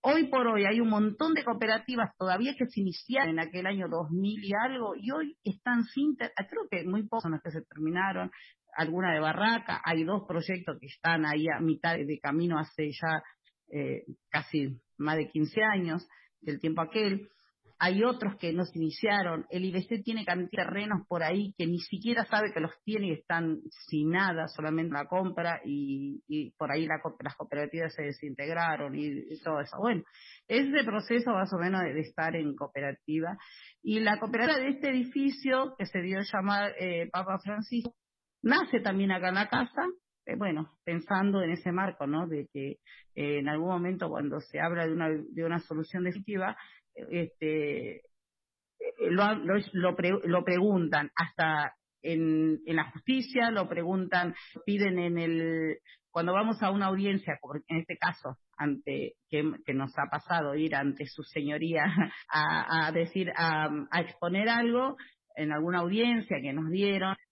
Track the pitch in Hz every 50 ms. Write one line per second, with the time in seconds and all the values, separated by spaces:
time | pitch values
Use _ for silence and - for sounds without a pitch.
0 | - 254 294 320 294 262 269 254 247 233 220 208 202 196 214 233 233 226 214 208
1 | 214 214 208 - 302 320 320 294 - 240 233 - 240 220 220 226 220 - 254 233
2 | 220 190 - _ 185 185 180 190 240 269 262 - 254 247 - 202 196 185 165 -
3 | - - 247 269 269 165 160 165 165 160 175 180 185 190 202 196 180 165 165 165
4 | 170 151 165 185 196 202 214 208 202 196 196 208 233 262 269 254 226 202 185 -
5 | 202 240 277 311 320 294 320 _ _ 208 190 - _ 247 240 233 226 - - 269
6 | 285 302 269 - 233 - - - 196 - - 453 403 - 208 175 160 180 190 214
7 | 208 220 233 226 202 165 156 151 - 170 151 160 160 _ - 147 156 156 170 180
8 | 190 196 190 185 185 185 - - - - - _ _ _ - 156 160 156 165 180
9 | 190 180 160 156 156 156 156 - 202 226 233 226 - - - - - 165 165 165
10 | 160 165 202 202 196 - 165 170 - - 185 180 180 - 147 - 139 135 - _
11 | - 165 165 160 156 151 151 151 156 165 151 - 165 160 151 - - 170 165 165
12 | 147 143 151 - - 143 139 165 170 175 165 151 156 - - - 156 147 147 -
13 | - 160 160 156 - - - _ _ _ _ _ _ _ - 147 139 131 131 -
14 | - - - _ _ _ - 151 151 - - 151 139 135 131 120 _ _ _ -
15 | 143 156 156 160 151 156 - 156 151 151 - 220 214 220 208 190 175 165 160 175
16 | - _ - - - _ _ _ - 156 147 139 - 160 156 170 160 - - 220
17 | 214 202 196 202 - - _ _ _ _ _ _ _ - - _ 175 180 190 196
18 | 226 247 240 240 220 196 196 - - 170 160 180 180 165 - 170 160 156 151 -
19 | - 208 208 202 185 175 165 160 - - 170 180 185 190 170 185 185 - 233 208
20 | 202 233 226 220 196 - 180 180 180 180 - 196 180 - 180 196 208 214 208 196
21 | 208 _ 180 170 165 156 180 202 208 196 - - 175 165 175 170 - - - 170
22 | 208 226 240 226 202 - - 208 214 202 208 165 156 165 - _ _ 208 214 214
23 | 202 185 156 151 _ - 170 165 165 160 160 - - - - - - - 160 151
24 | 151 160 170 185 196 190 170 160 160 160 - - 151 156 156 165 165 170 147 143
25 | 143 - 180 185 190 185 190 - 170 170 165 - - - 143 143 143 139 139 139
26 | 139 139 139 - _ - 151 151 143 - _ _ 160 147 143 156 165 156 156 156
27 | - 160 - _ - 147 - - - - 143 147 147 147 - 165 165 160 - -
28 | 151 143 143 - - 143 135 - 139 151 165 170 170 165 156 147 147 139 135 147
29 | 147 151 139 143 - - 156 147 - 165 156 147 143 - - - 202 240 233 175
30 | - - - - - - - - _ - - 254 277 277 277 294 247 214 202 214
31 | 208 - 233 240 233 247 220 190 190 190 196 170 170 185 190 190 180 151 135 156
32 | 151 156 - - 160 160 160 165 156 147 135 - 143 139 _ 139 143 139 139 -
33 | _ - 151 160 160 170 202 - - - - - - - - _ - 214 214 220
34 | 220 208 214 208 233 214 247 220 233 311 311 269 262 277 277 277 - 277 262 254
35 | 240 254 - 277 277 277 269 - - 269 262 262 269 262 - - 226 - - 185
36 | 175 185 190 190 202 - - 196 190 202 202 202 202 202 - - 185 180 175 170
37 | 170 170 - 180 190 190 190 190 - 202 208 214 214 - 247 233 226 240 _ _
38 | _ _ _ _ _ _ _ _ - 220 269 359 359 - - 226 233 208 190 196
39 | 196 190 185 180 185 185 185 196 214 214 247 262 262 240 - - 339 359 359 _
40 | _ _ _ _ _ - - - 208 190 156 151 156 - _ _ _ - 170 170
41 | 165 - 202 185 196 202 196 196 180 165 175 170 - 185 175 185 196 185 180 -
42 | 147 139 147 160 180 170 160 147 139 - _ 143 135 139 - _ _ - - -
43 | - _ _ 139 147 143 147 143 139 147 151 156 165 185 185 175 175 185 190 180
44 | 180 160 151 - 147 143 143 151 - - - 147 156 170 175 170 165 160 160 170
45 | 165 160 156 151 156 - - 160 165 165 170 170 - - 160 156 160 - - 185
46 | 180 180 175 202 196 - 208 185 185 190 - - - - - - _ _ _ -
47 | - - - 175 165 165 - _ 156 156 156 156 147 147 143 - - 107 85 -
48 | _ _ _ _ _ _ _ _ _ _ _ _ _ _ _ _ 466 494 - -
49 | - 180 175 190 202 208 220 - - 170 190 208 - - - 180 175 180 170 -
50 | 165 180 190 196 - 170 175 180 175 190 180 180 185 214 202 185 170 151 - 147
51 | 147 - _ - 170 170 - - 165 160 156 151 147 147 - _ _ _ _ _
52 | - 160 165 160 165 160 156 156 156 160 156 151 - 160 165 160 156 - - -
53 | _ - 262 262 240 - - 247 233 233 226 202 185 - 175 170 165 170 190 190
54 | 185 180 185 180 180 175 170 - - - - - - - 202 202 202 196 185 180
55 | 175 175 175 170 165 165 165 165 160 165 160 160 160 156 151 - _ - - _
56 | _ _ _ 170 170 175 185 196 220 226 220 208 220 190 196 202 196 190 190 190
57 | 196 202 196 196 - 170 147 - - 135 143 151 - - 165 165 170 - 170 -
58 | - 175 170 - - 135 135 _ _ _ _ - 147 147 139 139 - 147 139 139
59 | 139 - - _ _ _ 160 147 147 156 - - - - 135 135 139 131 - -
60 | 139 - - 147 - - 175 170 151 143 139 151 156 160 156 139 139 143 135 -
61 | 151 135 - - 143 - - 156 143 147 147 156 160 165 165 156 147 190 160 180
62 | 170 - - - - - - 156 151 151 156 156 - - 165 160 156 156 160 170
63 | 170 170 - 190 185 175 - - 170 165 156 156 156 151 147 151 139 - - 175
64 | 170 175 - - 175 175 180 196 214 226 233 233 233 233 233 247 254 269 269 -
65 | - - _ _ _ _ - - 156 151 151 151 156 175 180 175 170 175 196 220
66 | 233 240 240 226 202 - 185 143 127 139 135 160 160 160 170 196 202 202 196 190
67 | 185 190 190 - _ _